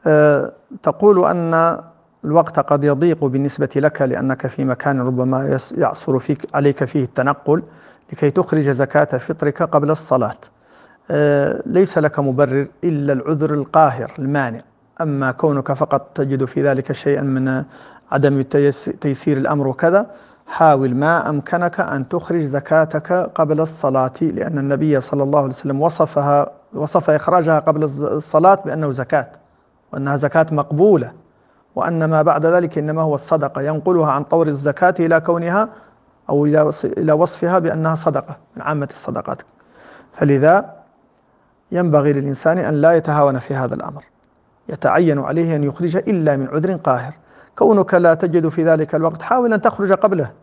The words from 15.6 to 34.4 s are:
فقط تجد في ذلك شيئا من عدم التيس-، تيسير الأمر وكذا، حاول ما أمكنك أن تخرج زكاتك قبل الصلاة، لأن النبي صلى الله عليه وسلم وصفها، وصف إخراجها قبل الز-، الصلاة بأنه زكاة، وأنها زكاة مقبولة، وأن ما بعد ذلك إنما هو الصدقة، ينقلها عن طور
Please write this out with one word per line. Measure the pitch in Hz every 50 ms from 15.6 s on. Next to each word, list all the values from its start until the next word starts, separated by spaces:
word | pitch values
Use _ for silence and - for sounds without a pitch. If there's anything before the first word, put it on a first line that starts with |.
| 131 -
فقط | 143 131 151 - 143 135 - - _
تجد | - 143 135 139 131 135
في | 123 - 139
ذلك | 139 143 135 131 131 -
شيئا | 139 - - 147 143 139
من | 139 139 131 131 131 131 131 131 139 - - - - - - - _ _
عدم | - 139 135 143 139 135
التيس-، | 131 135 - 147 143 143 135 - - - - -
تيسير | - 147 135 - - 151 147
الأمر | 135 135 123 151 143 143 135
وكذا، | 127 - - 165 175 202 220 214 - - - _ _ _ _
حاول | - - - 165 156 147 135 135 127 120
ما | 131 147 156 170 165 - -
أمكنك | 151 143 - - - 170 175 170 160 -
أن | 180 160 147 139 131 -
تخرج | - 175 170 - 175 170
زكاتك | 156 139 135 143 135 - 160 160 156 156 - 151 156 -
قبل | 180 185 180 - - - 160 147 156 151
الصلاة، | 160 160 160 - - 139 131 131 131 127 - -
لأن | 165 156 - - - - 165 143
النبي | 135 139 143 139 151 156 147 131
صلى | 127 - - 143
الله | 139 139 147 151
عليه | 139 135
وسلم | 127 - - 139 135 139
وصفها، | 151 170 160 - 160 151 - 147 139 143 143 143 143 - - - _ _ -
وصف | - 151 147 - 170 - -
إخراجها | 151 147 - - 180 180 160 160 160 151
قبل | 151 165 151 151
الز-، | 156 143 135 139
الصلاة | 147 - - 151 147 - - 156 165 185 196 190 -
بأنه | 160 131 160 156 147
زكاة، | 131 131 127 - - 147 123 - - _ _ _ _ _ _ _ _ _ _ _
وأنها | - 139 139 139 143
زكاة | 139 151 143 - 165 160 160
مقبولة، | 160 147 143 - 147 147 185 214 196 151 120 120 - - _ _ _ _ _ _ _ _ _ _ _
وأن | - - - 170 165 160
ما | 156 160 156
بعد | 151 147 143 151 156
ذلك | 165 170 180 175 160 160 156
إنما | 147 151 151 160
هو | 160 156 147
الصدقة، | 139 - - 160 156 139 135 - 143
ينقلها | 139 147 156 156 151 185 180 170 156 151
عن | 131 143 147
طور | - - 165